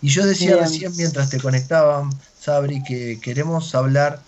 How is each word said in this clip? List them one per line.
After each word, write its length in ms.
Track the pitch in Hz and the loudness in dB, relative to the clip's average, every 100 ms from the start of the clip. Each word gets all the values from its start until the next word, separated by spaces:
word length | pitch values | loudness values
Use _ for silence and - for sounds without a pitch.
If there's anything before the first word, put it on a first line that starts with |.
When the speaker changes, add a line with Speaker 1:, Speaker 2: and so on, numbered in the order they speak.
Speaker 1:
Y 60 | 143 | 0
yo 180 | 165 196 | 2 2
decía 280 | 185 180 175 | 2 4 4
Speaker 2:
Bien. 80 | 160 | 2
Speaker 1:
recién, 260 | 160 180 170 | -2 -8 -4
mientras 340 | 165 139 135 | -4 0 -2
te 80 | 127 | -2
conectaban, 720 | 131 131 131 160 151 143 143 135 - _ | 0 -2 2 4 4 2 -4 -8 -12 _
Sabri, 440 | - 143 143 139 | -2 0 0 -4
que 380 | 135 123 120 113 | -6 -6 -6 -8
queremos 540 | 123 120 160 165 165 | -6 -4 -2 -4 -2
hablar 460 | 131 135 139 143 139 | 0 2 2 2 -2